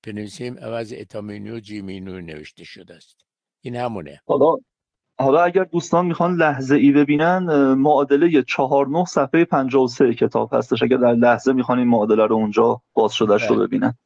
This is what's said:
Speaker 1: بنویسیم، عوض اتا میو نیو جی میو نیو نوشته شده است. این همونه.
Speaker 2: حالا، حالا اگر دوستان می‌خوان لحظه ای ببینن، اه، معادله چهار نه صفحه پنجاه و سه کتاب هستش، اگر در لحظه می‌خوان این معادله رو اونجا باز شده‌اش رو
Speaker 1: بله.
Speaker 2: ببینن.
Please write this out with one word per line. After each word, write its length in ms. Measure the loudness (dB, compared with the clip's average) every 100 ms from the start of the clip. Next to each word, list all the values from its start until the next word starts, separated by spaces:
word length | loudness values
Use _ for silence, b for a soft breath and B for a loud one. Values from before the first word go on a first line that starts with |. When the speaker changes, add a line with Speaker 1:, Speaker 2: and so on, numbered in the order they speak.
Speaker 1:
بنویسیم، 540 | -12 -12 -14 -12 -14 -12
عوض 360 | -10 -10 -10 -14
اتا 240 | -14 -14
میو 180 | -12 -14
نیو 200 | -14 -14
جی 220 | -14 -14
میو 220 | -12 -12
نیو 180 | -12 -14
نوشته 420 | -14 -16 -18 _
شده 320 | -20 -20 -20
است. 260 | -20 _ _ _ _ _ _
این 140 | -12
همونه. 460 | -8 -8 -8 -12 -18
Speaker 2:
حالا، 300 | -4 0 2 0 _ _ _ _ _ -2
حالا 240 | 2 2
اگر 200 | 2 0
دوستان 420 | -2 -4 0 0
می‌خوان 300 | 0 0 -2
لحظه 400 | 2 0 0 0
ای 160 | 4 4
ببینن، 580 | 4 2 2 2 0 0
اه، 260 | 2 2
معادله 680 | 2 2 2 2 2 4 2
چهار 440 | 0 -4 0 0 0
نه 180 | -2
صفحه 400 | -2 -2 0 0
پنجاه 380 | 2 0 2 0
و 40 | 0
سه 260 | 2 0
کتاب 400 | 2 -2 -2 -2
هستش، 300 | -4 -2 -2
اگر 140 | 0 2
در 160 | 2
لحظه 400 | 4 2 2 0
می‌خوان 260 | 0 0 0
این 80 | 2
معادله 380 | 2 2 2
رو 100 | 2
اونجا 460 | 2 0 2 2 0 _
باز 200 | -2 -2
شده‌اش 300 | 0 0 2
رو 120 | 2
Speaker 1:
بله. 120 | 0 0
Speaker 2:
ببینن. 260 | -2 -4 -6